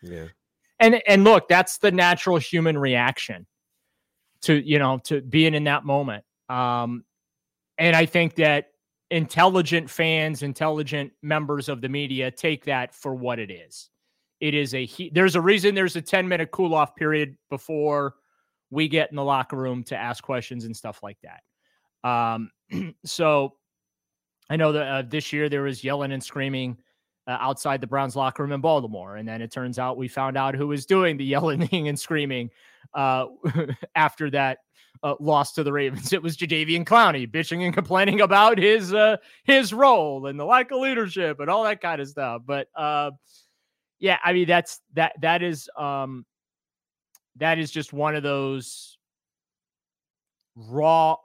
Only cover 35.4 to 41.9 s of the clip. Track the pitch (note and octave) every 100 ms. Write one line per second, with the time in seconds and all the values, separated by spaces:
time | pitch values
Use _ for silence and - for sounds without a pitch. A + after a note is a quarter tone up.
35.4 | C#3+ - C#3+ C#3+ C3+ C#3 C3 F#3 E3 D#3
36.4 | E3 D#3+ D#3 E3+ E3 A#3 G#3 C#3+ A#2 D#3+
37.4 | D#3+ E3+ F3+ E3+ E3 F#3 G3 G3+ G3 G3
38.4 | A3 G#3+ G3 A3 F3+ G#3 G#3+ G#3 - _
39.4 | - C4+ G#3+ A3 C#4 A3 D3+ C3+ C#3 C#3+
40.4 | D#3 B3 B3+ C4 C4+ A#3+ G3 F#3 E3 C#3+
41.4 | C#3+ G3+ A3 G#3 F3